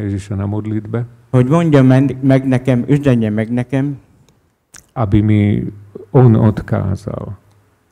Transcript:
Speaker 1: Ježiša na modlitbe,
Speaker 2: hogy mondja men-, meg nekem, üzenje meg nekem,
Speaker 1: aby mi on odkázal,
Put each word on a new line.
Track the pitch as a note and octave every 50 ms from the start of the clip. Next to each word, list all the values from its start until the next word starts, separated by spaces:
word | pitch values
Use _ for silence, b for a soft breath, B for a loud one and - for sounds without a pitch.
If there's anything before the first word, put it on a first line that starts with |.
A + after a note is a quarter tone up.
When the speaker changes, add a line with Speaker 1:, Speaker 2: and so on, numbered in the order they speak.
| G#2
Speaker 1:
Ježiša | G2+ G2 F#2+ F#2+ - G2+ G2
na | G2+
modlitbe, | G2+ G#2 G#2 G#2 A2 G#2+ G#2+ G2+ G#2+ A2 A#2 A#2+ - - _ _ _ -
Speaker 2:
hogy | B2+ B2 B2+
mondja | D3+ E3+ E3+ E3 D3 C#3 C3
men-, | C3 C3 C3 C#3 C3+ B2+ C3 C3+
meg | C3+ C3+ C3+ C3
nekem, | C3+ C3 B2 - C3+ B2+ A#2+ A#2+
üzenje | - C#3+ D3 C#3+ C#3+ B2 A#2 A2+ G#2+
meg | G#2 A2 A2 A2
nekem, | A#2+ B2 B2 - - C3+ C3+ C#3+ C#3 A#2 _ _ _ _ _ _ _ _ _ _ _ _ _ _ _ - _ _ _
Speaker 1:
aby | - A2+ G2 G#2+ G#2+
mi | G#2 G#2+ G#2+ G#2 G#2 G#2 G#2+ A#2+ - - - - - - _ - - _
on | - C3+ B2+ A#2+ A2
odkázal, | A#2 A#2 A2 G2+ - - - A2 G#2 G2 G2 F#2+ F#2+ - - - - - - G2+ - _ _ _ _ _ _ _ _ _ _